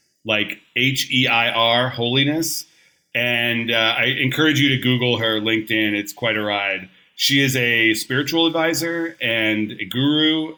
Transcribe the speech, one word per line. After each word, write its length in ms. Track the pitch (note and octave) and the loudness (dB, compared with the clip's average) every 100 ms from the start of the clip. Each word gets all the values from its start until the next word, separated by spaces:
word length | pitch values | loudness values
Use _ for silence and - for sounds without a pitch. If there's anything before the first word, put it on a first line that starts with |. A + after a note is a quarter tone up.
| _ _ A2 | _ _ -4
like 340 | G#2+ G#2 - _ A#2+ | -2 -2 -8 _ -2
H 340 | C3 C3 - | -2 -2 -2
E 160 | C3 B2+ | 0 2
I 220 | A#2 A#2 | 2 2
R 400 | A2+ A#2 A#2+ B2+ | 2 2 2 0
Holiness. 760 | B2+ A#2+ B2+ C#3+ D#3 E3 - - _ _ _ _ A#2+ | -2 -2 0 0 0 -2 -6 -10 _ _ _ _ -4
And, 560 | A#2+ A#2+ A#2+ A#2 A#2 | 0 0 0 -2 0
uh, 240 | A#2 A2+ A#2 | 2 2 2
I 80 | A#2 | 0
encourage 540 | C3+ C3 C3 D#3 C#3 | 0 -2 2 2 4
you 100 | C#3 | 2
to 80 | C3 | 2
Google 340 | B2+ B2 B2 A2+ | 2 2 2 0
her 220 | A2+ A2 | 0 0
LinkedIn. 540 | G#2+ A2+ G#2+ A2 G#2+ | 0 -2 0 0 0
It's 200 | G#2 G#2 | -2 -4
quite 240 | - A#2 G#2+ | -6 -4 -2
a 60 | |
ride. 460 | G#2 G2+ G2+ F#2+ F#2 _ _ - | -2 -2 -2 -4 -8 _ _ -4
She 260 | - C#3 | 0 2
is 140 | C#3 C3+ | 2 2
a 380 | A#2+ A#2 A2+ G#2+ | 2 4 2 2
spiritual 500 | - C3 C#3+ E3 E3 | -2 -2 0 0 0
advisor 720 | E3 E3 D#3 E3+ E3+ E3 - | 0 -2 -2 -4 -4 -6 -4
and 520 | B2 A2+ A2 G#2+ G#2+ | -2 0 0 0 -4
a 140 | - G2 | -6 -8
guru 720 | A#2+ C#3 D3+ D#3 D#3+ D#3 | -2 0 2 2 0 -4